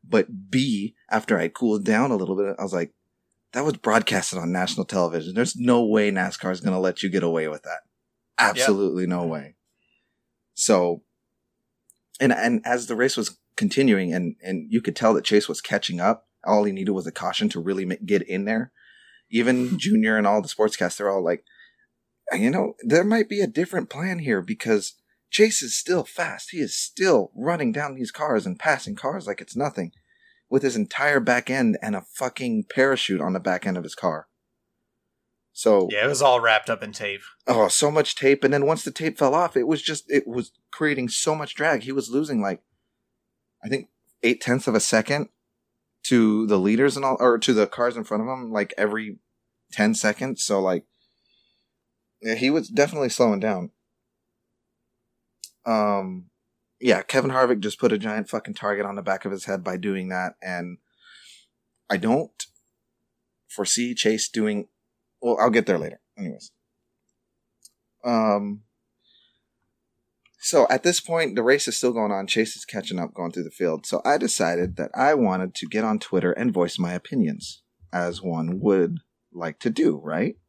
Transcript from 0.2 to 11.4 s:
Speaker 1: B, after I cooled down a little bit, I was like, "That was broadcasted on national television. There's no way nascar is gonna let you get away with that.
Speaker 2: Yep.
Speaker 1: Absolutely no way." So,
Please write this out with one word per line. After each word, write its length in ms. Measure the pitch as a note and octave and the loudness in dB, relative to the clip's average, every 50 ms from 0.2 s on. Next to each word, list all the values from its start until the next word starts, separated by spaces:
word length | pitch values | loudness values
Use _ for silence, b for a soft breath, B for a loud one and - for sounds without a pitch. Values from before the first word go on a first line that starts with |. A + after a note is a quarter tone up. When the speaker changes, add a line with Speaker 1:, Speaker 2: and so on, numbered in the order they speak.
| F#2+ - - F#2+ G2 - | 2 2 -4 -14 -12 -2
Speaker 1:
B, 460 | - B2+ C3 C#3 A2+ G2+ G2 A2 _ _ _ _ | 0 0 2 2 0 -2 -2 -6 _ _ _ _
after 260 | - A2 - - A2+ F2 | -2 -2 2 2 0 2
I 120 | F2 E2+ | 2 -2
cooled 340 | - - B2+ A#2 G#2+ G#2 G2 | -2 0 0 2 2 2 2
down 260 | F#2+ A2 A2+ B2+ C#3 | 2 2 2 2 2
a 40 | B2 | 0
little 200 | G2+ F#2 F2 F#2+ | -2 -2 -2 -2
bit, 200 | F#2 G2+ G2 - - | -2 -2 -2 -4 -6
I 60 | F#2+ | -8
was 100 | G2 F2 | -4 -2
like, 200 | F2 E2+ - _ _ _ _ _ _ _ _ _ _ _ _ - | -4 -4 -4 _ _ _ _ _ _ _ _ _ _ _ _ -4
"That 120 | B2 C#3+ | -2 -2
was 120 | D#3 C3+ - | -2 -2 -2
broadcasted 600 | - A#2 G#2+ A2 G#2 - A2+ G2 F2+ - - F#2 | 0 2 4 4 4 2 0 -2 -2 -2 -6 -4
on 120 | E2 E2+ | -4 -2
national 340 | F2+ F#2 F2+ F2+ - - F#2+ | 0 0 -2 -2 -2 -4 -6
television. 480 | - - F#2+ F2 E2+ E2 E2 D#2 F2 F#2 | -2 0 0 0 0 0 -4 -6 -4 -2
There's 200 | G#2+ B2 - - | -2 -2 -2 -2
no 280 | A#2+ A#2+ B2 A#2+ A#2+ A#2+ | -2 2 2 4 4 4
way 260 | G#2+ G#2+ G#2+ G#2 G#2 | 4 4 4 2 2
nascar 400 | G2 F#2+ F#2 F#2 - - - F#2 | 0 0 -2 -4 -4 -6 -6 -6
is 100 | F#2 F2+ | -6 -2
gonna 180 | - G#2 F#2+ F#2 | -2 -2 0 2
let 220 | F#2 F#2 F2 - - | 0 0 -2 -2 -4
you 60 | G2 | -2
get 140 | F2 F#2+ E2+ | 0 0 0
away 240 | E2+ E2 E2 D#2+ D#2 | 0 0 0 -2 -4
with 140 | D2+ D2+ _ | -6 -8 _
that. 180 | D#2 E2 D2+ _ _ _ _ _ _ _ _ _ _ _ - | -12 -12 -12 _ _ _ _ _ _ _ _ _ _ _ 0
Speaker 2:
Yep. 100 | A#2+ G#2 | 2 2
Speaker 1:
Absolutely 560 | - B2+ B2+ C3+ G#2 G2 G2+ F#2 D2 F2+ F#2 F2 | 2 2 2 2 4 2 2 0 0 -2 -2 -2
no 180 | F2+ F2+ F2 E2 | -2 -2 -4 -4
way." 280 | D#2+ D2+ C#2+ D2 _ _ _ _ _ _ _ _ _ _ _ _ _ _ _ _ _ _ _ _ _ | -6 -8 -10 -14 _ _ _ _ _ _ _ _ _ _ _ _ _ _ _ _ _ _ _ _ _
So, 480 | - - - G#2+ F#2 F2+ F2 E2+ E2+ _ _ _ _ _ _ _ _ | -4 2 4 4 4 4 2 0 -4 _ _ _ _ _ _ _ _